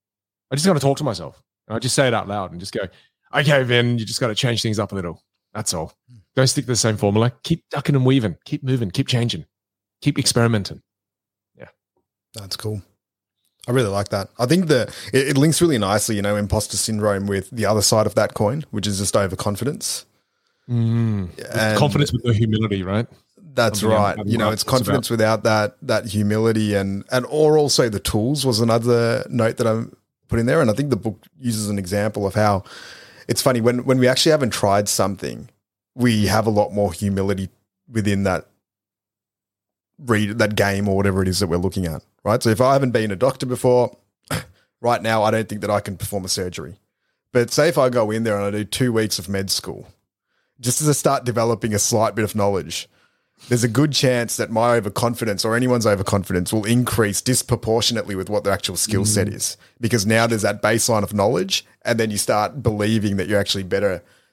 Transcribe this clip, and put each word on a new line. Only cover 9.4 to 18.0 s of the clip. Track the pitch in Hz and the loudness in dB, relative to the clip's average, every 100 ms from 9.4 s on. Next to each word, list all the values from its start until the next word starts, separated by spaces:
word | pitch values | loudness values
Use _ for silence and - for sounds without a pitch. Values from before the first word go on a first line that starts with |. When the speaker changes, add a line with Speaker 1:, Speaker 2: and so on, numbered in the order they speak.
| - _ _ _ _ _ | -12 _ _ _ _ _
Speaker 1:
Keep | 147 143 | -2 0
experimenting." | - 120 117 110 92 - _ _ _ _ _ _ _ _ | 0 2 2 0 -4 -12 _ _ _ _ _ _ _ _
Yeah. | - _ _ _ _ _ _ 107 | -20 _ _ _ _ _ _ -18
Speaker 2:
That's | 98 - | -12 -8
cool. | 107 101 - _ _ _ _ _ _ _ - | -6 -8 -12 _ _ _ _ _ _ _ -2
I | |
really | 131 104 | 0 2
like | 101 98 | -2 -2
that. | 101 - - | -4 -6 -4
I | 127 | 2
think | 175 160 | 2 4
that | 127 98 - - | 2 0 -8 -2
it, | 131 139 | 0 2
it | 139 | 2
links | 156 - | 4 4
really | 170 120 | 2 2
nicely, | 98 104 - 104 | 2 0 0 -2
you | |
know, | 101 104 | 0 -2
imposter | 101 - - 104 | 0 -2 -2 -4
syndrome | - 107 104 98 101 | -4 0 0 0 -2
with | 98 - | -4 -4
the | 117 101 | -2 0
other | 107 | 2
side | - 110 | 4 2